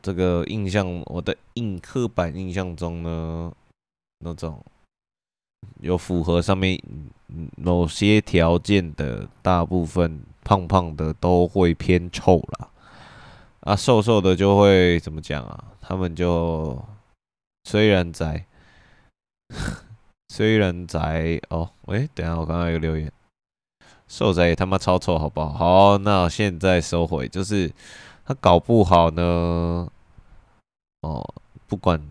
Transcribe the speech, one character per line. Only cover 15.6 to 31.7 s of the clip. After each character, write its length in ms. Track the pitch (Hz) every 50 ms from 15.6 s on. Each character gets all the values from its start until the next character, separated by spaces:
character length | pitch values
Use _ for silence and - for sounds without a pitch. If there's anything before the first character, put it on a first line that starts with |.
| - - - _
他 160 | - - 90
们 180 | 92 92 87 82
就 680 | 82 87 87 87 85 85 85 82 80 78 78 65 65 - - 104 - _ _ _ _ _ _ _ _ _ _ _ _ -
虽 240 | - - 104 107 107
然 240 | 101 92 87 85 80
宅， 340 | - 85 78 76 76 - - _ _ _ _ _ _ _ _ _ _ _ _ _ _ _ _ _ _ _ -
<laughs> 760 | - - - 55 - - - - - - _ _ _ _ _ -
虽 280 | - - 107 110 110
然 300 | 107 101 92 87 87 90
宅 540 | 82 - 82 78 78 80 80 80 82 85 - - -
哦， 200 | 82 82 85 - - _ -
喂， 220 | - 92 107 139 151 -
等 100 | - 85
一 40 | 82
下， 60 | 85
我 100 | 82 80
刚 120 | 78 82 85
刚 80 | 87
有 80 | 85 82
个 40 | 80
留 180 | 78 80 80
言， 160 | 78 78 73 - _ _ _ _ _ _ _ _ _ _ _ _ _ _ _ _ _ _
瘦 260 | - - - - 110 92
宅 160 | 85 87 85
也 80 | 82
他 100 | - 95
妈 120 | 92 95 95
超 180 | - - 92 92
臭， 200 | - - 87 82
好 100 | 78 73
不 120 | - 76
好？ 120 | 78 78 73
好， 460 | 76 85 85 90 95 98 101 101 101
那 240 | 98 104 101 95 90
我 60 | 85
现 280 | 85 - 110 101 87 82
在 220 | 92 95 92 87
收 240 | 82 - - 87 85
回， 240 | 80 87 76 64 -
就 140 | - 90 95
是 300 | 95 107 101 90 78 - - - - - - - - - - _
他 80 | - 139
搞 220 | - - - 87
不 280 | 87 - - 120 113 101
好 260 | 85 90 87 85 82
呢， 800 | 80 82 87 87 87 85 85 85 85 85 85 85 85 87 87 - - _ _ _ _ _ - _ - - - _ _ _ _ _ _ _ _ _ _ _
哦， 340 | - 78 78 60 50 - - - _ _ - - _
不 100 | -